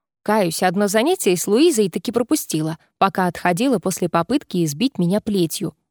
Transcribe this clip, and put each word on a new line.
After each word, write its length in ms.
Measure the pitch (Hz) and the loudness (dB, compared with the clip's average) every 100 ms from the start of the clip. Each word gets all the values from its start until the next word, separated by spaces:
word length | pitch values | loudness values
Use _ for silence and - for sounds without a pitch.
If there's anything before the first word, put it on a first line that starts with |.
| _ _ | _ _
Каюсь, 400 | - 214 180 - | -2 0 0 0
одно 240 | 185 180 208 | 0 2 0
занятие 480 | 214 277 370 - 180 | 2 2 2 0 0
с 100 | - | 2
Луизой 420 | 214 349 226 196 | 4 4 4 0
таки 220 | 202 - | -2 -4
пропустила, 680 | 226 247 311 - 160 156 160 _ - | -4 -2 -2 -2 -4 -4 -6 _ -2
пока 280 | 190 196 180 | 0 0 -2
отходила 520 | - 180 175 269 208 | 0 -2 0 0 0
после 300 | 190 - 175 | -2 -4 -2
попытки 560 | 170 170 285 - 180 | -2 0 -4 -2 -2
избить 340 | 160 143 254 - | -2 -2 -4 -2
меня 220 | 175 208 | -2 0
плетью. 560 | - 196 160 - 156 - _ | -2 -2 -2 -4 -8 -10 _